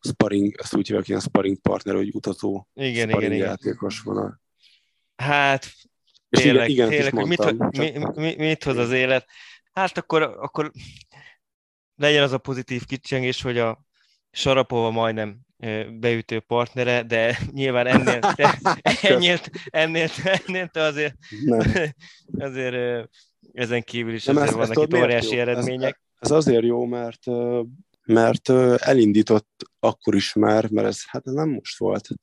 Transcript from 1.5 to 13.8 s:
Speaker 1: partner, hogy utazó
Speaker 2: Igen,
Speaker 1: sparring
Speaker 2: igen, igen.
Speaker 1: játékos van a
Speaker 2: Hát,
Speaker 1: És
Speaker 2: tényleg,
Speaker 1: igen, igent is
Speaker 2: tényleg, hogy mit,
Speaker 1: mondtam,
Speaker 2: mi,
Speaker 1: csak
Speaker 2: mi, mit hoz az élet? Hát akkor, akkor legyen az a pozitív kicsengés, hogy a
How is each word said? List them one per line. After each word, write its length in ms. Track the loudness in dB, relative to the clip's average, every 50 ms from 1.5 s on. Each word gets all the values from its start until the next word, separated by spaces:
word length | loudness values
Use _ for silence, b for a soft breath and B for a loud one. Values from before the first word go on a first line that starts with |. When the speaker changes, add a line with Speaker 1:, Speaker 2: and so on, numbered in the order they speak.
| -2 0
Speaker 1:
partner, 340 | _ -2 -2 -2 -4 -4 -2
hogy 200 | -2 -2 -4 -6
utazó 520 | -6 -6 -6 -6 -4 -6 -6 -6 -6 -10 _ _
Speaker 2:
Igen, 340 | -8 -6 -4 -2 -2 -2 0
Speaker 1:
sparring 140 | 0 0
Speaker 2:
igen, 100 | 0 -2
igen. 140 | -2 -2 -2 -4
Speaker 1:
játékos 520 | -4 -6 -6 -8 -6 -6 -8 -8 -8 -8
van 160 | -8 -6 -4
a 240 | -4 -4 -6 -10 _ _ _ _ b b b b b b b _ _ _ _ _ -8
Speaker 2:
Hát, 420 | -4 0 0 2 2 2 2 0 -2 -10 -20 _ -20 _ _ _ _ _ _ _ _ _
Speaker 1:
És 100 | 2 4
Speaker 2:
tényleg, 300 | 4 6 6 4 4 4
Speaker 1:
igen, 220 | 4 4 4 4
igent 0 |
is 60 | 4
Speaker 2:
tényleg, 180 | 2 0 0 0
hogy 140 | 0 0 0
mit, 100 | 0 0 2 0 0 0
Speaker 1:
mondtam, 100 | -2 -2 -2 -2 -2
Speaker 2:
mi, 80 | -2
Speaker 1:
csak 220 | -2 -4 -6 -6 -6
Speaker 2:
mi, 200 | -4 -4 -4 -4 -2
mit 260 | -2 -2 -2 -2 -2
hoz 120 | -4 -2
az 140 | 0 0 0
élet? 340 | 2 0 2 2 2 0 -2 B B B B B B B B _
Hát 260 | _ -4 -4 -2 -2 -6
akkor, 240 | -6 _ 0 0
akkor 500 | 2 0 -4 -8 -10 -8 _ -6 -6 -6 _ -16 -20 -20 -20 -20 -20 _ b b b b b b _ _ _ _ _ _ _ _ _ _ _
legyen 280 | _ 0 2 4 4
az 100 | 4 2
a 60 | 0 -4
pozitív 460 | _ -6 -8 -8 -6 -6 -8 -8 -6
kicsengés, 580 | -8 -10 -10 _ -4 -4 -2 -2 -2 -4 -4
hogy 160 | -4 -4 -2 0
a 260 | 0 -2 -2 _